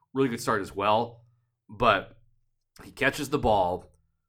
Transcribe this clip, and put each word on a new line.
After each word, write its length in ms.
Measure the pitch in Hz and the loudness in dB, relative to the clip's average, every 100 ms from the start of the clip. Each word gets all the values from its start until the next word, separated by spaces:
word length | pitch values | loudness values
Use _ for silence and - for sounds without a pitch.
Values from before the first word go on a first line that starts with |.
| _ | _
really 160 | 131 135 | -2 -2
good 140 | 117 | -2
start 180 | - 110 | -2 -2
as 140 | 92 | -2
well, 480 | 90 101 107 117 - _ _ _ _ _ | -2 2 2 0 -8 _ _ _ _ _
but 480 | 107 120 101 - - _ _ _ _ _ _ | 0 2 2 0 -18 _ _ _ _ _ _
he 60 | - | -20
catches 400 | - 131 139 139 | -2 -2 0 -4
the 80 | 139 | -2
ball, 520 | 117 104 90 90 - _ _ _ | 0 2 0 -4 -8 _ _ _